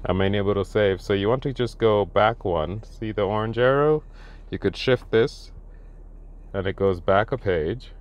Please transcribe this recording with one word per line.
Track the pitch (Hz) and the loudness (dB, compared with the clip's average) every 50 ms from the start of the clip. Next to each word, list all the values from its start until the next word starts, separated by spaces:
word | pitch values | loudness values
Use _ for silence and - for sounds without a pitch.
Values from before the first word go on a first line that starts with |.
| - | -2
I'm | - 92 92 | 0 0 2
unable | 95 98 101 104 98 101 101 | 2 2 2 0 0 0 0
to | 101 95 | 0 -2
save. | - - 107 104 98 95 90 | 0 2 2 4 4 2 0
So | - - 101 | 0 -2 0
you | 98 98 | 0 2
want | 104 120 131 - | 0 0 0 -2
to | 143 123 | -6 -4
just | - 123 113 - | -4 -4 -4 -2
go | - 117 110 107 104 101 | 0 2 4 4 4 2
back | 85 - 98 104 110 120 - - | 2 2 4 4 4 2 0 -4
one. | 101 85 80 78 80 98 110 - | -2 0 0 -2 -2 -6 -10 -10
See | - - - 113 110 | -14 -14 -10 -10 -6
the | 104 107 101 | -2 -2 -2
orange | 92 107 107 107 113 113 | 0 0 -2 -2 -4 0
arrow? | 113 123 127 135 143 147 151 156 156 - - - - - - - - - - | 2 2 2 4 4 2 2 0 0 -4 -10 -20 -20 -20 -20 -20 -20 -12 -10
You | - 95 | -10 -4
could | - 98 87 | -2 -4 -4
shift | - - 131 127 - - - | -2 0 0 0 0 -2 0
this | - 110 113 - - - - - - - - - - - - - - - - - - - - - - - - - - | 2 2 2 2 -2 -12 -20 -20 -20 -20 -20 -20 -20 -20 -20 -20 -20 -20 -20 -20 -20 -20 -20 -20 -20 -20 -18 -8 -6
and | 98 90 | -4 -4
it | 98 92 | -4 -2
goes | - 98 98 95 85 | 0 0 0 0 0
back | - - 95 98 110 - | 2 2 4 4 4 2
a | 139 | -4
page. | 123 - 101 90 82 76 82 113 127 - - - - | -4 0 0 0 0 0 -2 -4 -6 -10 -16 -20 -20